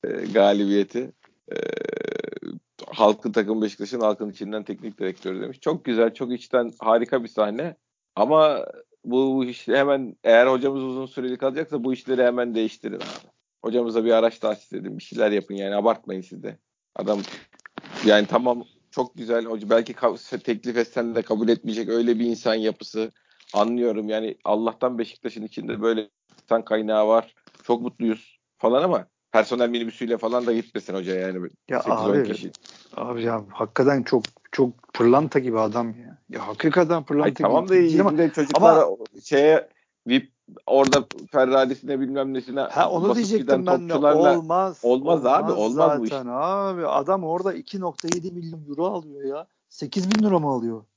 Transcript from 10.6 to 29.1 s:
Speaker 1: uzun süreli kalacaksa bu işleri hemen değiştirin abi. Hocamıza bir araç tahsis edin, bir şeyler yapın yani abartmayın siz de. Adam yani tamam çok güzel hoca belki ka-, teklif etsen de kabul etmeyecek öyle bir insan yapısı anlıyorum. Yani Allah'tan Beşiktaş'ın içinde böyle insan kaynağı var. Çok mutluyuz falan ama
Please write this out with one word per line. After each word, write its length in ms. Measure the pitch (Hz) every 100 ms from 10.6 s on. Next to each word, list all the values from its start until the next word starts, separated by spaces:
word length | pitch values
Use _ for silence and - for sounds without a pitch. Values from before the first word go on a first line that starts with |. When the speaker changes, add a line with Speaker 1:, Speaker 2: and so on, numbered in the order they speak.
| 139 139
Speaker 1:
uzun 240 | 131 127 131
süreli 320 | - 127 127
kalacaksa 460 | 135 135 160 147
bu 80 | 120
işleri 300 | 127 - 127
hemen 320 | 123 123 123
değiştirin 420 | 113 110 - 110 98
abi. 360 | - - - _ _ _
Hocamıza 420 | 113 117 120 113
bir 80 | 113
araç 260 | 113 113 -
tahsis 340 | 110 107 _
edin, 260 | - 101 104
bir 40 |
şeyler 280 | - 113 107
yapın 240 | 104 92
yani 200 | 98 98
abartmayın 460 | 101 107 110 - 95
siz 220 | 92 -
de. 160 | 104 - _ _ _ -
Adam 240 | 110 101 98 - - _ - - - -
yani 220 | 107 104 104
tamam 380 | 117 123 120 120 _ _
çok 240 | - 123 -
güzel 280 | 113 117
hoca 260 | 113 110 104
belki 220 | 113 117
ka-, 460 | 113 120 95 - -
teklif 380 | - 110 123 117
etsen 380 | 117 - 117
de 80 | 117
kabul 260 | 107 107 110
etmeyecek 400 | 117 - 110 104
öyle 300 | 117 117 113
bir 80 | 117
insan 280 | 113 117
yapısı 560 | 110 110 - 107 110 110 _ _ _ _
anlıyorum. 540 | 107 110 120 120 107 107
Yani 300 | 110 110 -
Allah'tan 540 | - 107 113 113 127 120
Beşiktaş'ın 440 | 113 - 120 110
içinde 400 | 110 - 113 113
böyle 260 | 113 110 107 _ _ _
insan 220 | _ 117
kaynağı 440 | 113 110 107 107 107
var. 260 | 113 113 _ _ _
Çok 180 | - 120
mutluyuz 560 | 120 - 117 110 - _ _ _
falan 240 | 117 127
ama 240 | 180 143 90